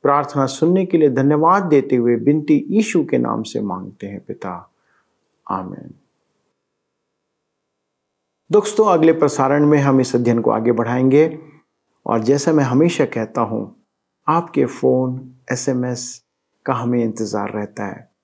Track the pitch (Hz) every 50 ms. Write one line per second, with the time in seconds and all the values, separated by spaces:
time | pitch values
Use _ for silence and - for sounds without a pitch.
0 | - 165 143 147 139 - - 143 135 131 - - 156 165 180 190 185 180 - 165
1 | 156 143 127 135 131 143 151 147 156 170 185 202 190 175 151 139 131 - 131 123
2 | 117 120 120 113 117 139 147 156 151 - 156 143 - - 190 214 214 - - 170
3 | 147 - - 123 120 117 113 113 110 - - - 104 101 90 92 95 98 - _
4 | - 98 98 92 _ - 95 - - 95 90 87 - _ _ _ _ _ _ _
5 | _ _ _ _ _ _ _ _ _ - - 95 92 90 - - - - - _
6 | _ _ _ _ _ _ _ _ _ _ _ _ _ _ _ _ _ _ _ _
7 | _ _ _ _ _ _ _ _ _ _ _ _ _ _ _ _ _ _ _ _
8 | _ _ _ _ _ _ _ _ _ _ - 208 202 208 - - 220 208 180 160
9 | 160 160 160 160 151 143 - - 135 135 143 147 147 147 151 147 139 139 135 131
10 | 127 127 - 123 123 120 117 117 110 - 110 110 113 120 120 110 117 113 123 127
11 | 127 131 131 147 156 160 160 156 - - - _ _ _ _ _ _ _ _ _
12 | _ - 113 113 110 113 139 143 139 165 156 151 139 123 123 135 160 175 170 -
13 | 147 - - 117 110 - - 131 117 104 113 110 107 104 - _ _ _ _ _
14 | _ _ _ _ _ - 156 170 170 165 - 147 135 120 - - - 131 127 127
15 | 131 127 127 131 - - - _ _ - 127 123 - - 127 123 127 123 123 120
16 | - - - - _ _ _ _ _ _ _ _ _ - 131 123 123 120 123 120
17 | 117 113 107 - 113 101 107 104 101 104 104 107 104 - _ - 101 98 98 -
18 | - _ _ _